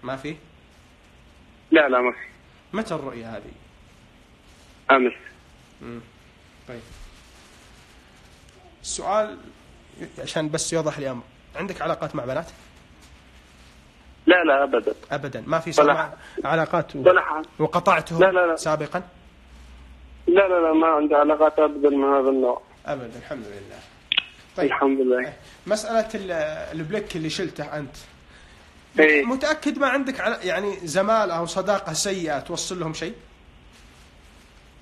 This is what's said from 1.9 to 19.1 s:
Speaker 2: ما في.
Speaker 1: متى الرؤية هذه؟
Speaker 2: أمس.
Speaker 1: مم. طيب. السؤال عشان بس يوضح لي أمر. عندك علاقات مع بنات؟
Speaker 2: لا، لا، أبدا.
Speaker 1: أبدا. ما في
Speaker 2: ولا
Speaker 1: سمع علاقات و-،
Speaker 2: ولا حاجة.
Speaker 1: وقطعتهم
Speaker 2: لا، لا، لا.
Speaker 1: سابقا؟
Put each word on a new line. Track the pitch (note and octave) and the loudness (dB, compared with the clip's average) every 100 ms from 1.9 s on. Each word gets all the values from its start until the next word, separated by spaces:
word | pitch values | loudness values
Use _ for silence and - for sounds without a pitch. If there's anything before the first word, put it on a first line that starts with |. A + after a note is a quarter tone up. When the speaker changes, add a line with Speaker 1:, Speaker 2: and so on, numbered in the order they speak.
| B2+ | 2
Speaker 2:
ما | B2 | 0
في. | - - - - - - | -4 -14 -20 -20 -20 -10
Speaker 1:
متى | G3 G#3+ | -8 -6
الرؤية | D#3 C3+ A#2 A2+ A2 | -6 -8 -12 -12 -14
هذه؟ | A#2+ - - - - - - - - - - - - - - | -14 -20 -20 -20 -20 -20 -20 -20 -20 -20 -20 -20 -20 -6 2
Speaker 2:
أمس. | C3+ B2 - - - - - - - | 4 4 -2 -18 -20 -20 -20 -20 -20
Speaker 1:
مم. | A#2+ A#2+ - - - - - - - | -16 -16 -18 -20 -20 -20 -20 -20 -18
طيب. | A#2 - - - - - - - - - - - - - - - - - - - - | -18 -18 -20 -20 -20 -20 -20 -20 -20 -20 -20 -20 -20 -20 -20 -20 -20 -20 -20 -20 -18
السؤال | - - F3 G#3 G#3+ F#3 - - - - - - - - | -12 -8 -2 0 0 -6 -20 -20 -20 -20 -20 -16 -16 -12
عشان | C3 E3 D3+ | -6 -4 -2
بس | D#3 - | -2 -2
يوضح | E3 D3+ D3 | -2 -2 -4
لي | C3+ | -6
أمر. | A#2+ - - - C#3+ | -8 -12 -20 -16 -10
عندك | F#3+ E3+ | -10 -6
علاقات | D#3 D#3 D3+ D3 | -4 -4 -6 -6
مع | |
بنات؟ | B2 C#3 E3 - - - - - - - - - - - - - - - - - - | -6 -6 -8 -14 -20 -20 -20 -20 -20 -20 -20 -20 -20 -20 -20 -20 -20 -20 -20 -2 6
Speaker 2:
لا، | F3+ | 6
لا، | D#3+ - | 6 4
أبدا. | C#3 A#2+ - - - | 4 0 0 -4 -6
Speaker 1:
أبدا. | C#3+ C#3 A#2+ C3+ | -6 -6 -8 -4
ما | D#3+ | -4
في | E3+ | 0
Speaker 2:
ولا | |
Speaker 1:
سمع | D3+ D3 D#3 D3+ - - - | 4 6 4 0 -8 -16 -8
علاقات | C#3 D#3+ D#3 E3+ D3 C#3+ | -2 0 0 -2 -2 4
و-، | |
Speaker 2:
ولا | D#3 F3+ | 6 6
حاجة. | D#3 D#3 D#3 - | 4 -4 -6 -4
Speaker 1:
وقطعتهم | D#3 F3 F#3+ E3 - E3 | 0 2 4 2 2 4
Speaker 2:
لا، | F#3+ | 4
لا، | F#3 F3 | 4 2
لا. | D#3+ | 0
Speaker 1:
سابقا؟ | D#3+ D3+ D3 F3+ - | -2 -2 -2 -8 -10